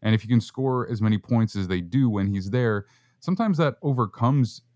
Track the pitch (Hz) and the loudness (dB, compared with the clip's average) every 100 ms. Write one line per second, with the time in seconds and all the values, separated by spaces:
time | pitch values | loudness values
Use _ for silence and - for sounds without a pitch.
0 | 110 110 107 120 - - 131 127 - 117 | 0 0 2 0 0 -4 -2 -2 -2 -2
1 | 110 107 - 117 110 101 92 92 87 131 | 0 0 0 0 0 -2 -2 -2 -2 0
2 | 127 104 98 98 95 127 120 104 - _ | 2 2 0 -2 -2 0 0 -2 -4 _
3 | _ _ - 185 226 160 151 - 147 127 | _ _ -4 -2 0 0 0 -2 -4 0
4 | 110 - 117 139 120 - _ | -2 0 0 2 0 -2 _